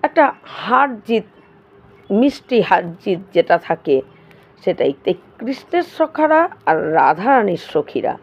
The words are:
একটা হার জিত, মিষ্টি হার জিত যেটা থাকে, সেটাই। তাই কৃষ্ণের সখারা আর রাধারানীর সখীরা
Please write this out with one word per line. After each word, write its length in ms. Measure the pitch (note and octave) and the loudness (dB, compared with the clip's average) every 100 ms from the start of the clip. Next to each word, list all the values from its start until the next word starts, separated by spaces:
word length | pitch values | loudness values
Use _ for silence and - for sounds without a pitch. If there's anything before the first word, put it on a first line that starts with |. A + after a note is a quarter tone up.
একটা 320 | D4+ - C#4 - | 0 2 0 0
হার 560 | - - F#3+ B3 C#4 A#3 | -18 -14 -2 0 0 -4
জিত, 240 | - A3+ - - _ _ _ - - - - | -4 -4 -4 -20 _ _ _ -20 -20 -20 -4
মিষ্টি 500 | G3+ C#4 - - A#3+ | 2 2 0 -2 0
হার 340 | F3 F3+ F3 E3+ | 2 0 0 -10
জিত 240 | - F3+ G3 | -6 -6 -2
যেটা 240 | E3+ E3 E3+ | -2 2 0
থাকে, 440 | - E3 - C3+ - - - - _ _ | 0 -6 0 0 0 -18 -20 -20 _ _
সেটাই। 300 | - F3 C3+ C#3 - | -6 -2 -2 -2 -6
তাই 80 | F#3 - - | -6 -8 -14
কৃষ্ণের 440 | A#3 C4 - F4 | -10 -10 -4 -4
সখারা 680 | E4 - D#4 - D4+ D#4 E4+ - - | -4 -4 -4 0 2 2 0 -2 -2
আর 280 | D#3+ D#3 | 0 0
রাধারানীর 640 | D#3+ C3 D#3 A3 C4+ G#3 E3+ | 2 2 2 2 2 2 -4
সখীরা 600 | - D#3 D3 - G#2 - | -4 -4 -4 -4 -4 -6